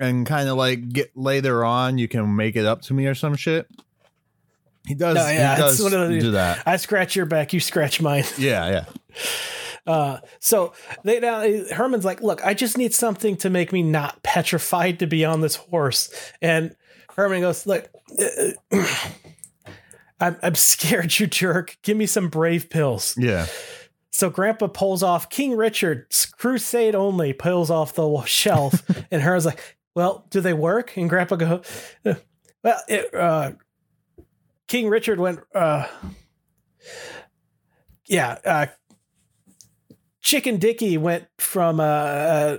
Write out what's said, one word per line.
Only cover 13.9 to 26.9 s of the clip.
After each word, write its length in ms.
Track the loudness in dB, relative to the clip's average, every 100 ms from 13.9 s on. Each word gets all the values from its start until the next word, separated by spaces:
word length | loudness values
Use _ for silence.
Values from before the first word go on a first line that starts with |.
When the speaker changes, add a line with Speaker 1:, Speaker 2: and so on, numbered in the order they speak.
| 0 -2 -4
Speaker 2:
petrified 720 | -2 0 0 -2 0 0 0 0
to 80 | 0
be 180 | 2
on 180 | 2 2
this 120 | 0 -2
horse." 540 | -4 0 0 0 -4 -8 -16 -4
And 320 | 0 0 -2 -8 _ -20 -12 -2
Herman 240 | 0 2
goes, 240 | 0 -2 -2
"Look, 220 | -2 -4 -18 -10 -4 -4 -2 -4 -4 _
uh, 120 | 0
<clears throat> 20 | 0 -2 -6 -12 -20 -20 -20 _ -20 -20 -20 -20 _ _
I'm, 140 | -2 0
I'm 120 | -2
scared, 640 | 2 2 2 0 0 0 0
you 80 | 0
jerk. 520 | 0 0 0 -2 -6
Give 140 | -2 0
me 100 | 0
some 220 | 0 0
brave 400 | 0 2 0 0
pills." 440 | 0 0 0 -4 0
Speaker 1:
Yeah. 280 | 2 2 -2 -6 -14 -18 -20 _ _
Speaker 2:
So 160 | -2 0
Grandpa 360 | 2 0 0 -2
pulls 340 | 0 0 2
off 260 | 2 2 0
King 260 | -2 0 2
Richard's 680 | 0 2 0 -2 -2 -2 -2
Crusade 680 | -2 -2 0 0 2 2